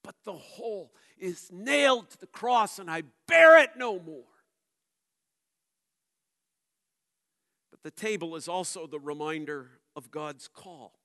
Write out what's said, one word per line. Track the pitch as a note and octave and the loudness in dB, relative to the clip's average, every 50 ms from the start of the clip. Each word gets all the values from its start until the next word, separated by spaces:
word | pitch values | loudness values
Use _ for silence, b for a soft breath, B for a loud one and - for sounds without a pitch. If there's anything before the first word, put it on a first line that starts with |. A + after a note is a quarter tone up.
| - | -20
but | - - _ _ | -20 -20 _ _
the | G#3+ F#3 | -16 -16
whole | D#3 B2+ - - - A#3 A#3 G#3+ F#3+ D#3+ A#2+ b b b b b | -16 -20 -20 -20 -12 -10 -10 -10 -10 -14 -18 b b b b b
is | b F#3 F#3 E3+ - - - | b -10 -10 -10 -10 -16 -20
nailed | F3+ F3+ G#3 C4 C#4+ D4 C#4+ C4+ C4 A#3 F#3 _ | -20 -12 -6 -2 0 2 2 2 2 0 -4 _
to | - | -20
the | _ - | _ -20
cross, | _ - - - A#3+ B3 A#3 G#3+ - - | _ -16 -8 -4 0 2 2 0 0 -6
and | - F#3+ E3+ | -14 -10 -8
I | D#3+ E3 | -8 -8
bear | D#3 C3 _ _ _ - E4 E4 E4 D#4+ D#4+ | -10 -12 _ _ _ 2 6 8 10 12 12
it | D#4+ C#4+ - - | 10 8 6 -2
no | B3+ B3+ A#3+ G3+ | -8 -6 -6 -6
more." | F3+ E3+ D#3+ D#3 C3+ A#2+ _ _ _ _ _ _ _ _ _ _ _ _ _ _ _ _ _ _ _ _ _ _ _ _ _ _ _ _ _ _ _ _ _ _ _ _ _ _ _ _ _ _ _ _ _ _ _ _ _ _ _ _ _ _ _ _ _ _ _ _ _ _ _ _ _ _ _ _ _ | -8 -10 -14 -18 -18 -20 _ _ _ _ _ _ _ _ _ _ _ _ _ _ _ _ _ _ _ _ _ _ _ _ _ _ _ _ _ _ _ _ _ _ _ _ _ _ _ _ _ _ _ _ _ _ _ _ _ _ _ _ _ _ _ _ _ _ _ _ _ _ _ _ _ _ _ _ _
But | - _ | -20 _
the | _ D#3 | _ -20
table | _ - G#3 A3 G#3+ F3+ E3+ E3 E3 | _ -10 -8 -6 -6 -6 -8 -10 -10
is | D#3+ D3 | -12 -10
also | E3 E3+ F#3 F3 - - F#3+ D#3+ | -8 -8 -8 -8 -8 -10 -14 -14
the | C#3 D#3 D3 | -14 -14 -12
reminder | C#3 D3 D3 D3 D3+ D#3 D#3 D#3 D3+ D3 D3 C#3 B2+ B2 B2+ _ _ _ _ | -10 -12 -10 -8 -8 -8 -8 -8 -8 -10 -12 -14 -14 -20 _ _ _ _ _
of | D3 B2 A#2+ | -20 -20 -14
God's | - D3+ D3+ D3+ C#3+ B2+ - | -14 -12 -12 -12 -14 _ -20
call. | - _ - - G3 E3+ C#3+ A#2 F#2 _ _ | -20 _ -20 -20 -20 -20 -20 -20 -20 _ _